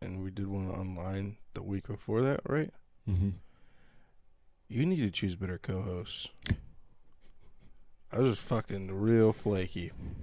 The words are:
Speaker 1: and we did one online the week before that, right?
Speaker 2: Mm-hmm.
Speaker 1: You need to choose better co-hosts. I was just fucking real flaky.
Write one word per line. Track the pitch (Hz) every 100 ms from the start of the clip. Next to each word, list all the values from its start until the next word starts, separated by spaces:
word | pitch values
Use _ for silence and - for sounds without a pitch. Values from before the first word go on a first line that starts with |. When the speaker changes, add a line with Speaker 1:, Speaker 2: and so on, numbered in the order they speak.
Speaker 1:
and | - 92
we | 95
did | 92 98
one | 98 92
online | - 95 90 90 98 98 98 -
the | -
week | 98 98 -
before | 107 - 110
that, | 131 139 -
right? | 147 156 - - - -
Speaker 2:
Mm-hmm. | 90 98 92 - - - - - - - - - - - _ -
Speaker 1:
You | 110 160
need | 180
to | 110
choose | - 98
better | 87 92 90
co-hosts. | - 92 95 90 92 - - - - - - - - - - - - - - - - - - - -
I | 104
was | 131 104
just | -
fucking | 117 - 101 95
real | 95 107 117 110
flaky. | 104 107 98 92 - 85 - - -